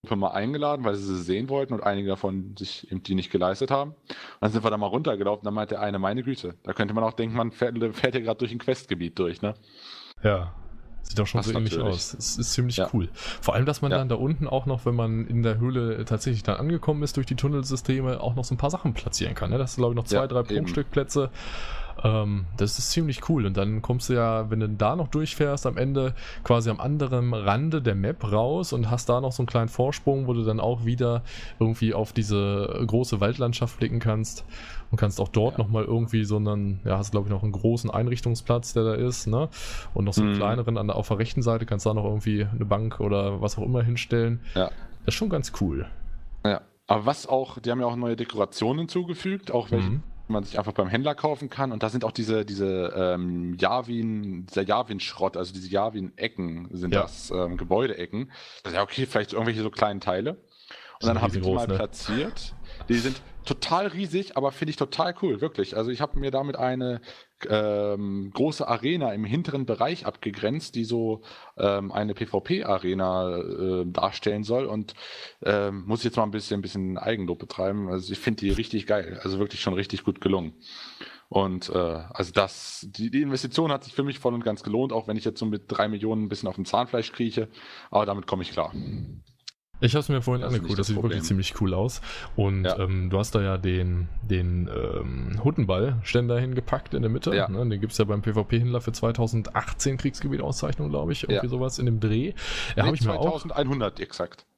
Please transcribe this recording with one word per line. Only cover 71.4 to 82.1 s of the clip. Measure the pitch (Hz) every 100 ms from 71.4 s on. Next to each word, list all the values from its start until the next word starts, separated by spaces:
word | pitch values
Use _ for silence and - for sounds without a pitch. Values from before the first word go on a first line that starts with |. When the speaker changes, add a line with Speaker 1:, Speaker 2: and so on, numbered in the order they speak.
| - -
Speaker 1:
ähm, | 101 101 98
eine | 104 107
P-V-P-Arena, | 98 110 98 - 185 - 95 90 95 92 92 90 87
äh, | - - 92 92 90
darstellen | 90 98 - - 104
soll. | 104 120 135
Und, | 107 104 - - - - -
ähm, | - 104 101 98 92
muss | 113
ich | 120
jetzt | 117
mal |
ein | 107
bisschen, | 104 - 101
ein |
bisschen | 92 101 92 90
Eigenlob | - 113 90 85
betreiben. | - - 95 104 95
Also | 92 90
ich | 98
finde | - 107
die | 98
richtig | 98 113 110 98
geil. | 104 85 92
Also | 95 95
wirklich | 101 -
schon | -
richtig | 92 98 95
gut | - 95
gelungen. | 95 95 80 - - - - - - - _
Und, | 95 98 92 -
äh, | 92
also | 85 82 85